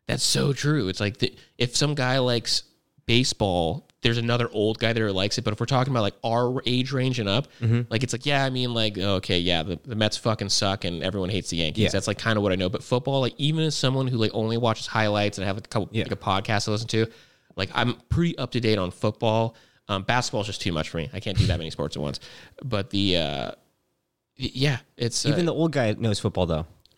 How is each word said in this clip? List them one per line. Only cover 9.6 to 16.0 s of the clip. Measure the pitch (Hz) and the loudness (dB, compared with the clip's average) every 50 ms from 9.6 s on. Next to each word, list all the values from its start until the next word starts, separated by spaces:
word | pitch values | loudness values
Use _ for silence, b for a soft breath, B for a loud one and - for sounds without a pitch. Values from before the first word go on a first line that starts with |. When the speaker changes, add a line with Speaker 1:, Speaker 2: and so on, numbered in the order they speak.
Speaker 1:
the, | 78 95 85 - - | 0 -2 -6 -6 -8
the | 131 107 | -6 -2
Mets | 110 107 107 - - | 0 0 0 0 0
fucking | - 117 107 - 101 95 | -2 -2 0 0 -2 -2
suck | - - 107 98 98 - - | 0 0 0 0 0 -2 -4
and | 87 87 80 | -4 -4 -4
everyone | 76 95 98 98 90 90 | -4 -4 -2 -2 -2 -2
hates | 98 90 - - | -2 -2 -2 -2
the | 87 | -2
Yankees. | 85 82 78 - 110 104 | 0 0 0 2 2 2
Speaker 2:
Yeah. | - | 2
Speaker 1:
That's, | - 95 - | 2 0 0
like, | 110 104 - | -2 -2 -2
kinda | - 117 110 104 | 0 0 0 2
what | 101 98 | 2 2
I | 92 | 2
know. | 95 92 95 | 0 0 0
But | 117 - | -2 -4
football, | - - 123 123 - 139 139 135 | -2 -2 -2 0 0 0 0 0
like, | 127 113 - - | 0 0 -2 -2
even | 139 151 156 160 160 | 0 0 2 2 0
as | 156 147 | 0 0
someone | - 139 127 135 135 131 127 | 0 0 2 2 2 0 0
who, | 127 110 | 2 2
like, | 110 - - | 0 0 0
only | 113 110 110 117 117 | 0 0 0 0 2
watches | 123 113 110 - - | 2 2 2 0 -2
highlights | - - 110 110 104 104 104 104 104 - 98 | -2 0 2 2 4 4 2 2 0 0 -2
and | 95 | -4
I | |
have, | 98 95 | -4 -4
like, | 107 - | -4 -6
a | - | -4
couple, | - 113 90 - | -4 -4 -2 -2
Speaker 2:
Yeah. | 107 113 | -2 -4